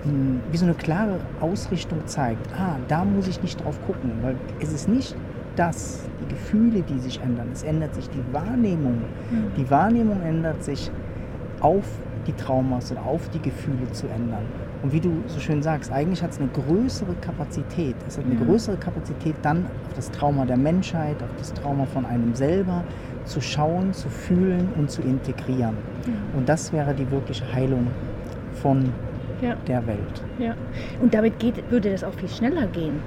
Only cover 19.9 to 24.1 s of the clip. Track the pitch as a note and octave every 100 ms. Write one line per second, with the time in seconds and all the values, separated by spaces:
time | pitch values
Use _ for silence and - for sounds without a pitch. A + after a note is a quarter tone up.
19.9 | - - - D3 C#3 B2+ B2+ C#3+ F3+ F#3
20.9 | E3 D3+ D3 A#2 - - - C#3+ C#3 C3
21.9 | C3+ A#2 A#2+ A#2 A#2 C#3 F#3 F#3 F3 F3
22.9 | - - - - - B2 - D3+ E3+ F#3+
23.9 | F#3 -